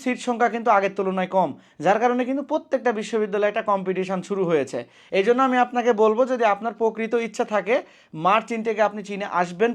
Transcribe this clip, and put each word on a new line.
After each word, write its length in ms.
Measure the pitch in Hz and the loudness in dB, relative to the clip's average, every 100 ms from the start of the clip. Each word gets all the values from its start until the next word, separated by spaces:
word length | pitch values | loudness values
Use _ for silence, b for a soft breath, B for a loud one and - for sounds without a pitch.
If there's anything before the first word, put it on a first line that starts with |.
সিট 160 | 262 226 - | -4 -4 -4
সংখ্যা 220 | 233 233 233 | 0 0 0
কিন্তু 140 | 226 202 | 2 2
আগের 160 | 196 196 | 2 -2
তুলনায় 340 | 190 190 185 190 | -2 -2 0 0
কম, 140 | 165 123 b b 156 | 0 -2 b b 0
যার 120 | 208 | 2
কারণে 180 | 240 247 240 | 2 0 -2
কিন্তু 140 | 269 285 | -4 -4
প্রত্যেকটা 400 | 302 - 262 233 220 | -6 -2 -2 -2 -2
বিশ্ববিদ্যালয়ে 520 | 214 220 214 202 208 | -2 -2 -2 0 0
একটা 120 | 226 220 | 0 -2
কম্পিটিশন 480 | 196 185 180 180 185 - | -2 -2 -4 -2 -4 -4
শুরু 160 | 196 175 | -2 2
হয়েছে। 300 | 156 127 131 120 b b 185 | 2 0 -6 -10 b b 0
এই 60 | 196 | 2
জন্য 120 | 240 269 | 4 4
আমি 100 | 254 240 | 4 2
আপনাকে 260 | 247 233 208 | 2 2 4
বলবো 180 | 220 220 254 | 4 4 0
যদি 120 | 247 226 | 2 2
আপনার 200 | 202 226 214 | 2 -2 -2
প্রকৃত 320 | 226 214 226 233 226 | -2 -2 -2 -2 -2
ইচ্ছা 180 | 226 226 | -4 -2
থাকে 220 | 208 185 269 - b b 156 175 | -2 0 -2 -2 b b -2 2
মার্চ 220 | 220 220 233 | 2 0 -6
ইনটেকে 260 | 220 214 208 | -4 0 0
আপনি 140 | 208 190 | -2 -10
চীনে 180 | 196 202 170 | -8 -4 -2
আসবেন, 300 | 175 175 233 | -2 0 0